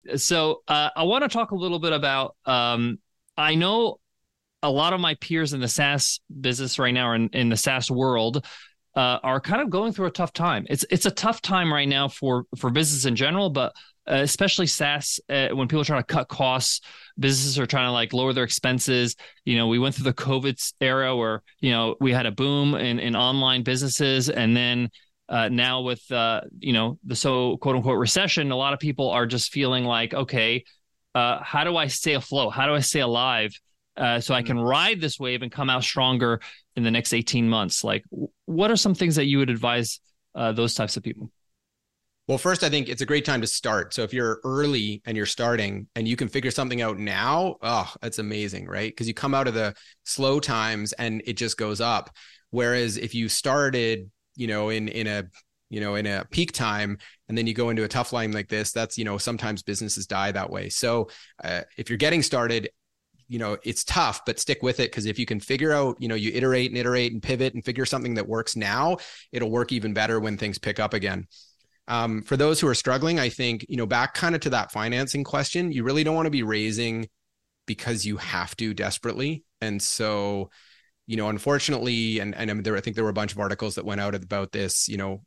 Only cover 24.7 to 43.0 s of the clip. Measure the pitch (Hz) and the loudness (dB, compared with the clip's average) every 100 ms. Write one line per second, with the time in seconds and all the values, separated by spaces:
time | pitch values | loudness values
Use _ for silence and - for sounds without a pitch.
24.7 | 123 120 - _ _ - 117 113 120 127 | 0 -2 -6 _ _ -4 0 2 2 0
25.7 | 127 127 120 - 123 113 113 - - - | 0 -4 -6 -4 0 2 0 -4 -8 0
26.7 | 117 113 143 127 120 143 127 127 95 139 | 2 2 -4 -6 -2 2 2 2 0 0
27.7 | 127 117 113 120 - 196 - 143 127 139 | 2 2 2 2 2 2 2 0 0 0
28.7 | 139 151 139 131 120 117 123 - 139 131 | 0 -2 0 2 2 2 0 -2 0 2
29.7 | 127 123 117 117 - 131 123 110 123 - | 2 2 0 0 -2 -2 2 2 0 -4
30.7 | _ _ _ _ 123 120 120 - 147 160 | _ _ _ _ 0 2 0 -2 0 2
31.7 | 170 143 - 160 139 - 139 113 131 139 | 0 0 -2 0 0 0 0 0 0 2
32.7 | 147 139 151 123 117 127 117 107 - _ | 2 2 2 2 2 2 0 -2 -6 _
33.7 | _ _ - 123 120 117 127 123 120 120 | _ _ -2 0 0 2 0 2 0 2
34.7 | 139 190 208 156 - 127 123 120 - 135 | 4 2 2 -2 -4 -4 -4 -6 -4 0
35.7 | 131 123 - 131 127 120 117 - - _ | 2 0 2 4 4 4 2 -4 -20 _
36.7 | - 113 117 117 117 117 120 117 113 92 | 0 2 2 2 0 2 2 4 2 0
37.7 | - 107 104 - - 147 _ - 170 214 | -2 -2 -2 -4 -8 -8 _ -4 2 2
38.7 | 220 208 180 175 156 143 139 131 117 120 | 4 2 2 2 2 4 4 4 2 2
39.7 | 120 113 - _ _ _ - 113 110 117 | 0 -2 -6 _ _ _ -2 -2 2 0
40.7 | - 107 - 113 107 110 _ _ _ _ | 0 -2 -4 -6 -10 -14 _ _ _ _
41.7 | _ _ _ _ _ - 131 180 175 160 | _ _ _ _ _ -2 0 2 2 2
42.7 | 147 127 127 | 0 -2 -4